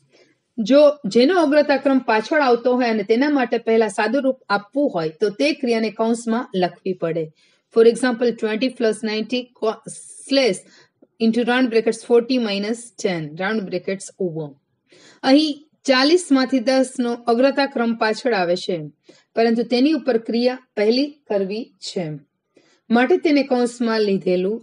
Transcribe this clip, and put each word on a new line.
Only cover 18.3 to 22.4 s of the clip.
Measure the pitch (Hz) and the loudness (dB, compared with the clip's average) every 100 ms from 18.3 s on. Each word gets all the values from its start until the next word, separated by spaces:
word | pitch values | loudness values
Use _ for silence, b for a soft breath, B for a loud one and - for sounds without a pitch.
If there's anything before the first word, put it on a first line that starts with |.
આવે | 214 175 180 | 0 0 -2
છે, | - 180 151 - b b b - | -2 -6 -8 -16 b b b 0
પરંતુ | 233 226 | 2 0
તેની | 233 240 277 | 0 2 2
ઉપર | 311 262 226 | 0 0 -2
ક્રિયા | - 226 247 254 - - | -2 -2 -2 -2 -8 -2
પહેલી | 208 247 294 - - | 0 2 -2 -6 -6
કરવી | 202 196 208 269 _ | -4 -4 -6 -10 _
છે. | - - 160 151 - _ | -12 -8 -8 -10 -14 _